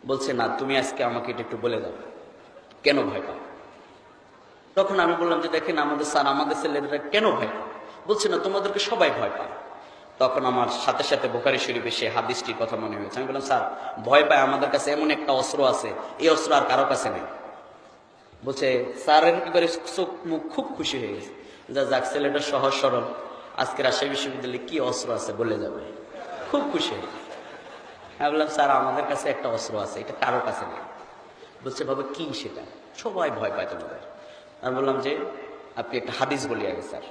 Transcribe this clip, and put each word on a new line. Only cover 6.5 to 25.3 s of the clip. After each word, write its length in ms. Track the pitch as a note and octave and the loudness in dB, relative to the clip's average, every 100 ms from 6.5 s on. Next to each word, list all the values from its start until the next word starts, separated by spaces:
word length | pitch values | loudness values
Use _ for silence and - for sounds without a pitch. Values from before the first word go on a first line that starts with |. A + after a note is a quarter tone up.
| D3+ | 0
ছেলেরা 360 | D#3 C#3+ C#3+ D3 | 0 -2 -2 -4
কেন 260 | - G#3 A3 | 0 4 4
ভয় 160 | - - | 2 -2
পায়?" 220 | - - - - - - | -4 -8 -12 -16 -14 -2
বলছে, 220 | G#3 G#3 | 2 2
"না, 100 | F3 | 2
তোমাদেরকে 400 | F#3+ G3 G3 G3+ | 0 0 0 -2
সবাই 320 | - A3 D#3+ A#2+ | -2 4 4 4
ভয় 100 | G#2 | -2
পায়।" 220 | - - - - - - - - - | -2 -8 -10 -14 -16 -18 -20 -20 2
তখন 280 | C3 C#3+ C3 | 2 4 2
আমার 220 | B2 A#2+ - | 2 2 2
সাথে 180 | - B2 | 0 0
সাথে 260 | - C#3 B2 | 2 2 2
বুখারী 300 | A#2+ C#3 B2+ | 0 2 2
শরীফে 320 | B2+ A#2+ A#2 | 0 -2 -2
সে 180 | - A2 | -2 0
হাদিসটির 460 | A2+ A#2+ B2 - A2+ | 0 -2 -4 -4 -4
কথা 160 | A2+ A2+ | -2 -2
মনে 200 | G#2+ G#2 | -4 -6
হয়েছে। 200 | G2+ B2+ | -6 -6
আমি 100 | C3 | -4
বললাম, 160 | C3+ | -4
"স্যার, 200 | C3+ B2 - - - - | 2 2 2 -4 -8 -6
ভয় 220 | A2 C#3+ D3 | 6 8 10
পায়, 120 | C#3+ | 6
আমাদের 300 | C3 C3+ C#3 | 6 4 2
কাছে 180 | - - | 2 0
এমন 200 | D3 D#3 | 2 2
একটা 220 | D3 - | 2 2
অস্ত্র 360 | C3+ C3 D3 C3 | 2 2 4 4
আছে, 240 | A#2+ A2 F#2+ - - | 4 -2 -6 -10 2
এই 100 | D#3+ | 6
অস্ত্র 240 | D#3 - | 6 6
আর 100 | C#3+ - | 4 6
কারো 160 | B2+ | 4
কাছে 240 | C#3 C#3 - | 4 2 0
নেই।" 160 | - - - - - - - - - - - - - | -4 -8 -12 -14 -16 -20 -20 -20 -20 -20 -20 -20 -10
বলছে, 400 | B2 C3+ C3+ B2+ B2 - | -8 0 2 2 0 -2
স্যারের 300 | - D3+ E3+ | 6 8 8
একেবারে 340 | F3 - F3 E3+ - - - | 4 2 4 4 0 -6 -4
চোখ 120 | E3+ - E3+ | -4 -4 -4
মুখ 140 | D#3 - | -4 -2
খুব 200 | - F3 - | -4 -4 -4
খুশি 220 | D#3 C3+ | -4 -4
হয়ে 140 | A2 | -4
গেছে, 180 | G2 - - - - - | -6 -10 -16 -18 -20 -6
যা 120 | C3 | -2
যাক, 280 | C#3 - - | 2 2 2
ছেলেটা 260 | C#3+ C#3+ C#3+ | 0 2 0
সহজ 340 | - C#3+ C3+ | 0 2 2
সরল, 320 | C3+ C#3 B2 A2 - - - - - | 4 2 2 -2 -6 -10 -14 -12 -2
আজকে 260 | C3 - | -2 2
রাজশাহী 280 | C3 B2 C#3 | 2 2 0
বিশ্ববিদ্যালয়ে 480 | C#3 C#3 C3 B2+ B2 | -2 -4 -4 -6 -6
কি 220 | - D#3+ | -4 0
অস্ত্র 320 | B2 - - | 0 0 -2
আছে 200 | G#2+ - | -4 -4